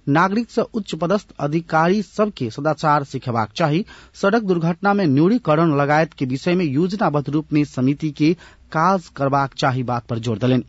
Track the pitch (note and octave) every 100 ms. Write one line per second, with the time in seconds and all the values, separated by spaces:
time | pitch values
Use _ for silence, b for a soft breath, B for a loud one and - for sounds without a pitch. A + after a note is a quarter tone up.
0 | - D3+ F#3 G#3 A3+ A#3+ - A3+ - D#3+
1 | E3+ G3+ - - D3 E3 E3 D#3 E3+ G#3
2 | F#3+ - G#3 - A#2 - D3 D3+ D#3 D3
3 | C#3+ C3 - A2+ G#2+ - C#3+ D#3+ A3 B
4 | B - G3 A#3 G3 E3+ E3 F3 G3+ G3+
5 | E3+ C3+ F3 A#3+ - D3+ E3 C#3+ C#3+ D3+
6 | D#3+ - C3+ C3+ F3+ F3+ D#3+ C3 F3+ G3+
7 | F#3 D3 C#3 D3+ D3+ D3 D3 - B2+ C#3+
8 | D#3 C#3 D3+ F3+ B B - D#3+ F3 F#3+
9 | - - C#3 C#3 C3+ - C#3+ B2+ B2 A#2+
10 | - A#2 A#2 G#2 B2 B2+